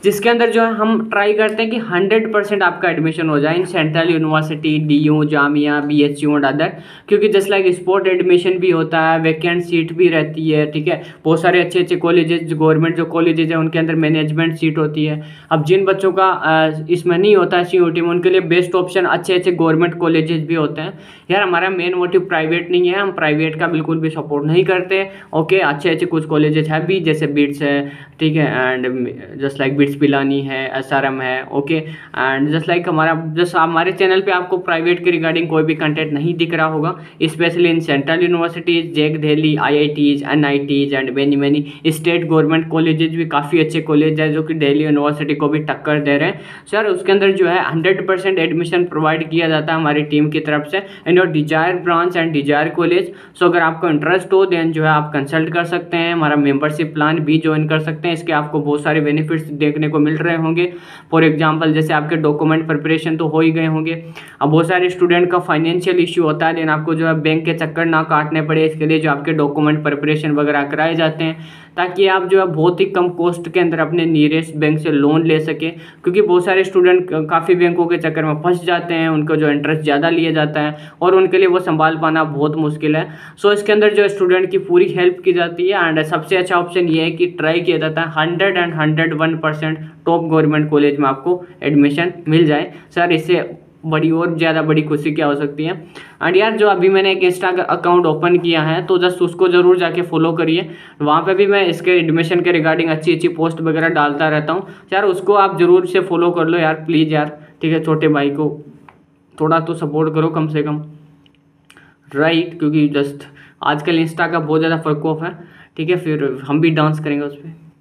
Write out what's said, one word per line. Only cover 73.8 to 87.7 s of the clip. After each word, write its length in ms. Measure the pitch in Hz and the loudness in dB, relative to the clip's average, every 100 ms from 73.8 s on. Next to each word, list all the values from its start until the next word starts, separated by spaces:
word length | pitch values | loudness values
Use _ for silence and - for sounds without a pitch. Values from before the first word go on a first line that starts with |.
| 156 170 165 | -2 0 0
nearest 500 | 160 151 160 160 156 | 2 2 2 -4 -2
bank 220 | 151 156 | 0 0
से 120 | 160 | 0
लोन 360 | 151 143 156 165 | 2 2 2 2
ले 120 | 156 | 0
सकें, 300 | 156 156 160 165 - - | 0 -4 -6 -8 -18 -6
क्योंकि 180 | - 185 | -2 2
बहुत 220 | 208 180 | 4 4
सारे 200 | 180 185 | 2 0
student 420 | 185 190 180 180 180 | 2 4 4 4 2
क-, 140 | 156 156 | -4 0
काफ़ी 240 | 165 165 | -2 2
बैंकों 320 | 175 175 175 170 | 2 2 2 0
के 120 | 170 | 0
चक्कर 260 | 160 156 | -2 -2
में 100 | 156 151 | -2 -2
फंस 220 | 170 175 | 0 -2
जाते 300 | 170 175 170 | 0 -2 -2
हैं, 140 | 165 165 | -2 0
उनको 280 | 156 151 160 | 0 0 0
जो 140 | 151 | 2
interest 320 | 147 151 156 | 0 -2 -2
ज़्यादा 280 | 151 143 165 | 0 0 2
लिया 200 | 165 160 | 0 0
जाता 280 | 160 151 151 | 0 0 -2
है 160 | 151 151 - - | -4 -6 -16 -2
और 120 | 175 | 2
उनके 240 | 190 190 185 | 4 4 2
लिए 80 | 190 | 2
वो 120 | 175 | 2
संभाल 380 | 180 156 160 160 | 0 2 2 2
पाना 220 | 160 160 | 0 0
बहुत 320 | 156 139 151 156 | -2 -2 -2 0
मुश्किल 400 | 151 151 156 156 | -4 -2 -2 -2
है। 100 | 175 - - - | -2 -10 -20 0
So 100 | 202 | 2
इसके 200 | 208 208 | 2 2
अंदर 220 | 214 208 | 4 4
जो 140 | 208 202 | 4 2
student 420 | 202 180 185 185 | 2 2 2 2
की 80 | 190 | -2
पूरी 300 | - 175 190 | 2 2 2
help 320 | - 180 180 | 4 2 2
की 80 | - | 0
जाती 360 | 175 170 170 180 | 2 0 -2 -2
है 140 | 202 | 0
and 180 | 170 156 | 0 0
सबसे 340 | 156 165 156 190 | 0 -2 0 -2
अच्छा 200 | 180 180 | 2 0
option 320 | 175 180 175 | 0 -2 0
ये 140 | 160 | 0
है 80 | 160 | 0
कि 160 | 165 180 | -2 -4
ट्राई 340 | 170 156 170 | -2 0 0
किया 180 | 170 | 0